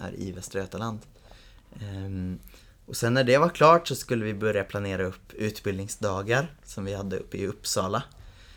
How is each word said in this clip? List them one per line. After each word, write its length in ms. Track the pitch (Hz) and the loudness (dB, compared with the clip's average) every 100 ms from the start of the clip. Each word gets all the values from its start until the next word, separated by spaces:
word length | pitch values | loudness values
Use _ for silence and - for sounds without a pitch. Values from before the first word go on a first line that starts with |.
här 120 | 92 92 | -10 -8
i 120 | 98 | -8
Västra 280 | 90 92 98 | -8 -8 -6
Götaland. 380 | 95 95 113 110 - - - - - - - - | -6 -4 -6 -6 -12 -20 -20 -20 -20 -20 -20 -12
Ehm, 580 | 101 98 98 95 92 90 - - - - - | -10 -8 -6 -4 -4 -6 -12 -20 -20 -20 -12
och 100 | - | -2
sen 180 | 117 | 2
när 100 | 127 | 4
det 140 | 123 135 | 6 6
var 100 | 165 | 6
klart 400 | - 151 170 170 | 8 8 8 6
så 60 | |
skulle 300 | 131 - 120 | -4 -2 -2
vi 100 | 107 | -2
börja 300 | 101 107 101 | -2 0 2
planera 400 | 98 104 101 95 | 0 -2 -2 -2
upp 280 | 92 92 - | -2 -6 -12
utbildningsdagar 1200 | - 107 107 104 95 101 - 104 95 101 123 165 - | -4 -4 -4 -4 -4 -6 -4 -2 -2 0 0 0 -6
som 200 | - - | -14 -8
vi 100 | 98 | -6
hade 220 | 98 98 95 | -4 -4 -6
uppe 200 | - 98 | -6 -4
i 80 | 98 | -4
Uppsala, 560 | 110 - - 95 110 - - - - - | -4 -4 -2 0 -2 -6 -14 -20 -20 -20